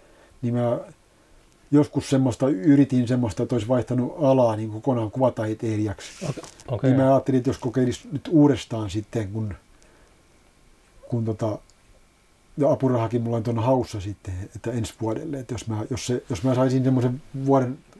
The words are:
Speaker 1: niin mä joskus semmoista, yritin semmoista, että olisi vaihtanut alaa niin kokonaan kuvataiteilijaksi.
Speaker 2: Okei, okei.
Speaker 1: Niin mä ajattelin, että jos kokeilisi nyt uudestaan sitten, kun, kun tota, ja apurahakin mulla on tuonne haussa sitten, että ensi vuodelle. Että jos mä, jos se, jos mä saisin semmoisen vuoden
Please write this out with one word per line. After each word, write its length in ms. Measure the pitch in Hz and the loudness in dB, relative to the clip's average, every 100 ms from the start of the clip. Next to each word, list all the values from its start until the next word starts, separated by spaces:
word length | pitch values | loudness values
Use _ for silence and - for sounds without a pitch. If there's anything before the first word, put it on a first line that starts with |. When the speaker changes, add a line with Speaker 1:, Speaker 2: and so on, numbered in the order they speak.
| _ _ _ - | _ _ _ -6
Speaker 1:
niin 120 | 120 | -4
mä 240 | 120 120 120 - - _ _ _ _ _ _ - | 0 0 -2 -6 -20 _ _ _ _ _ _ 2
joskus 400 | 143 143 139 - | 2 4 -2 0
semmoista, 380 | 135 131 104 131 | 2 2 2 0
yritin 600 | 151 143 143 135 127 117 | 2 6 6 6 2 2
semmoista, 340 | 127 117 - | 0 0 -2
että 120 | 120 | -2
olisi 140 | 120 107 | -2 0
vaihtanut 460 | 127 110 123 127 - | 0 0 -2 -2 0
alaa 340 | 135 131 117 107 | 4 6 4 2
niin 140 | 110 | -6
kokonaan 400 | 110 139 120 107 | -4 -2 -2 -2
kuvataiteilijaksi. 1160 | 131 127 - 110 110 113 107 107 - - - 156 | 0 0 0 -4 -2 -2 -2 -2 -4 -12 -10 -8
Speaker 2:
Okei, 140 | - - - - | -8 -12 -16 -8
okei. 220 | 113 131 | -2 2
Speaker 1:
Niin 100 | 131 | 4
mä 100 | 131 | 4
ajattelin, 260 | 131 - 131 | 4 2 0
että 120 | 131 | 0
jos 80 | 110 | -2
kokeilisi 500 | 123 127 123 113 240 | -2 0 0 -2 -8
nyt 160 | 143 - | -10 0
uudestaan 580 | 160 147 113 - 110 101 | 4 4 4 -4 -6 -4
sitten, 380 | 107 - 113 98 | -6 -6 -6 -4
kun, 220 | 110 107 - _ _ _ _ _ _ _ _ _ _ _ _ _ _ - | -6 -6 -10 _ _ _ _ _ _ _ _ _ _ _ _ _ _ -6
kun 160 | 120 | -4
tota, 340 | 113 107 110 101 _ _ _ _ _ _ _ _ _ - | -2 -4 -4 -6 _ _ _ _ _ _ _ _ _ 0
ja 140 | 139 | 2
apurahakin 500 | 135 131 123 113 120 | 2 2 0 0 0
mulla 140 | 117 117 | 0 -2
on 60 | |
tuonne 200 | 113 113 | -2 0
haussa 380 | 120 131 113 107 | 2 2 0 -6
sitten, 340 | 98 98 - 92 104 - | -8 -10 -10 -10 -10 -10
että 140 | 117 | -6
ensi 220 | 120 104 - | -4 -6 -6
vuodelle. 380 | 113 110 160 139 | -4 -4 -6 -8
Että 160 | 123 | -8
jos 120 | 113 113 | -10 -6
mä, 160 | 107 110 | -6 -6
jos 160 | 107 - | -6 -4
se, 160 | 123 - | -4 -4
jos 120 | 123 | -4
mä 120 | 131 | 0
saisin 300 | 127 131 131 | 2 2 2
semmoisen 380 | 131 127 123 127 - 135 135 | 2 2 0 -2 -10 -4 2
vuoden 320 | 135 123 139 - | 2 2 -6 -16